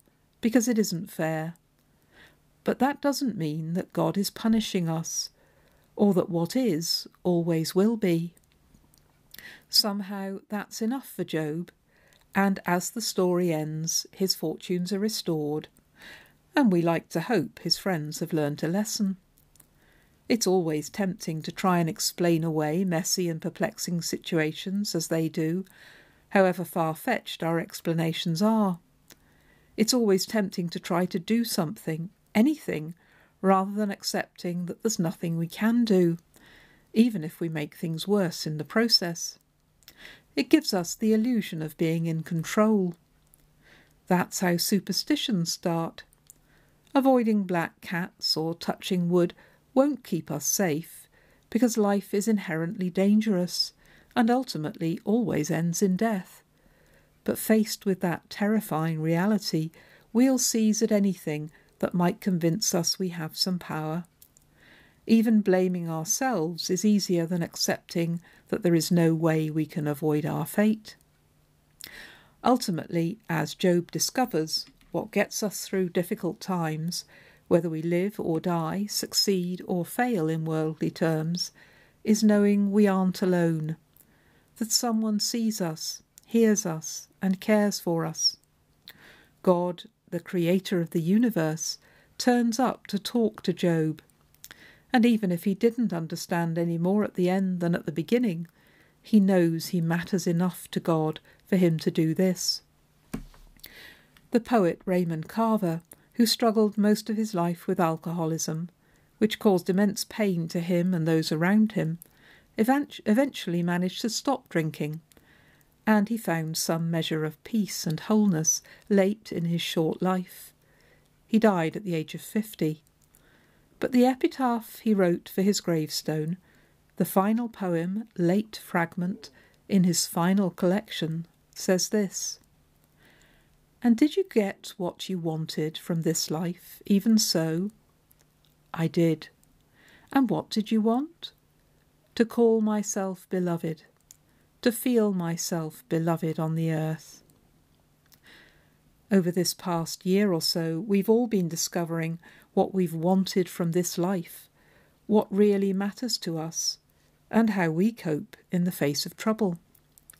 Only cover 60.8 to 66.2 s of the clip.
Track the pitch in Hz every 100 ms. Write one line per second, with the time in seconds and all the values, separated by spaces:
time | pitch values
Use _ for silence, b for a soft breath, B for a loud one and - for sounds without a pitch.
60.8 | 220 214 196 175 - 151 151 b b b
61.8 | - 180 175 220 - 180 165 160 - -
62.8 | 165 - 185 170 156 - - 180 - 156
63.8 | 156 165 170 _ - _ b b b b
64.8 | b b - 226 226 220 196 185 185 180
65.8 | 170 160 160 -